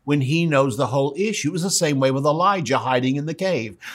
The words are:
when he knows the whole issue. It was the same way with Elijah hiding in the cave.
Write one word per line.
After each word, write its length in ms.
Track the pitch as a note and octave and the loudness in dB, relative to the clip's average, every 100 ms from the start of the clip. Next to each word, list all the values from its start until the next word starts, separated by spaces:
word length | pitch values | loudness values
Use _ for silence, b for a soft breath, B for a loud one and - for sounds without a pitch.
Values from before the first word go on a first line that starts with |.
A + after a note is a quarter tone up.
when 180 | - D3 | -2 0
he 240 | C3 E3 E3+ | 2 0 2
knows 320 | C#3+ C3+ A#2+ | 2 2 0
the 80 | B2+ | 0
whole 300 | C#3 C#3 E3 | 0 -2 -2
issue. 320 | G#3+ G#3 D3+ | -4 -2 -4
It 40 | |
was 100 | F3+ | -2
the 80 | F#3 | -2
same 280 | - D#3+ C#3 | 0 0 2
way 120 | C3+ | 2
with 160 | C3+ D3 | 2 0
Elijah 500 | D3+ F#3 G3 B2 B2+ | 2 2 2 0 0
hiding 380 | A#2 B2+ C3 C#3 | 2 0 0 -2
in 100 | D3+ | -4
the 80 | |
cave. 420 | D#3+ F#3+ E3+ A2 F#2+ B | -4 -2 -2 -4 -10 B